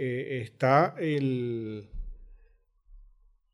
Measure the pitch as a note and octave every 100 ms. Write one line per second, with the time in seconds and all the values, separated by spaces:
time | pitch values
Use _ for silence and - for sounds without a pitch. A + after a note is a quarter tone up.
0 | C3 B2 - C3 G#2+ - C3 C#3 F3+ -
1 | D#3+ D3 C3+ B2+ A#2+ A#2 A2 G#2+ G2+ -
2 | - - - - _ _ _ _ _ -
3 | - _ _ _ _